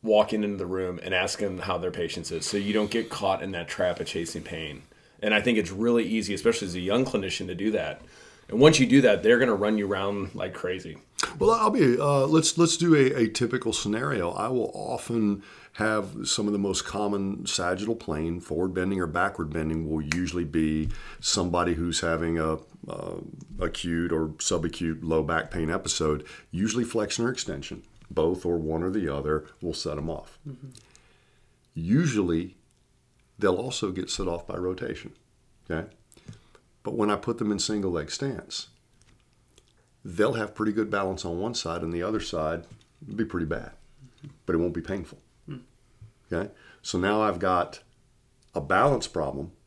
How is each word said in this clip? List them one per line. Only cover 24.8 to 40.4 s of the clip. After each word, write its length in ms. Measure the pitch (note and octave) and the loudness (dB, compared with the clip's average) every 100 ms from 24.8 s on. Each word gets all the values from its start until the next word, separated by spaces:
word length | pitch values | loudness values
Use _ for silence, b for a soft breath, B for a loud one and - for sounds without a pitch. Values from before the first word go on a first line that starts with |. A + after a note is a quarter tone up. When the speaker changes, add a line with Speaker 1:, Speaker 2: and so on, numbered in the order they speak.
| E2+ D#2+ | -4 -4
Speaker 2:
low 200 | E2 D#2+ | 0 0
back 280 | D2+ E2 D#2+ | 2 -2 -2
pain 200 | F2 D#2+ | -4 -2
episode, 560 | F2+ - - D#2 D2 - B B | -2 -2 -2 0 0 -4 B B
usually 340 | E2+ G#2+ A2 | -4 -2 0
flexion 400 | A#2 A#2 G#2 - | -2 -2 -2 -2
or 60 | A#2 | -2
extension. 520 | B2+ - D2 C#2+ - - - - | -2 -6 -8 -10 -14 -16 -20 -8
Both 340 | - D#2 F#2 | 0 0 0
or 140 | F2 E2+ | 0 0
one 240 | D#2 D#2+ | 0 -2
or 80 | F2+ | -2
the 180 | G2+ E2+ | -2 -2
other 380 | C#2+ C#2+ D2+ - B | -2 0 -2 -2 B
will 100 | F2 | -6
set 240 | D#2 E2 D2 | -4 -6 -4
'em 140 | D#2 | -6
off. 280 | D2+ - - D3 | -8 -10 -18 -16
Speaker 3:
Mm-hmm. 220 | C3+ C3+ - b b b b b b b b _ | -14 -16 -20 b b b b b b b b _
Speaker 2:
Usually, 840 | - E2 B2 E3+ A2 F#2 E2 F#2+ - _ _ _ _ _ _ _ _ | -8 2 4 4 2 2 2 -2 -10 _ _ _ _ _ _ _ _
they'll 160 | G#2 F#2 | 2 2
also 360 | B2+ C3 G#2 | 0 -4 -4
get 180 | F#2 F2+ | -4 -6
set 160 | - F2+ | -4 -4
off 180 | E2+ - | -4 -6
by 100 | F2+ | -4
rotation, 560 | F2+ F#2 - - - - _ _ _ _ _ | -4 -4 -6 -8 -12 -18 _ _ _ _ _
okay? 180 | D#2+ G2 - _ - B B B B B _ | -6 -6 -14 _ -20 B B B B B _
But 120 | - | -8
when 160 | - G#2+ | -2 0
I 60 | G2+ | 0
put 220 | - A#2 | -2 -2
them 120 | G#2+ | 0
in 80 | G2+ | 0
single 340 | - G#2+ F#2+ | 0 0 0
leg 180 | E2+ D2+ | -2 -4
stance, 560 | - C#3 B2+ - - - _ _ _ _ _ _ _ _ - _ _ _ _ | -4 -4 -6 -10 -12 -12 _ _ _ _ _ _ _ _ -20 _ _ _ _
they'll 300 | - F2 G#2+ | -14 2 2
have 200 | A#2+ | 2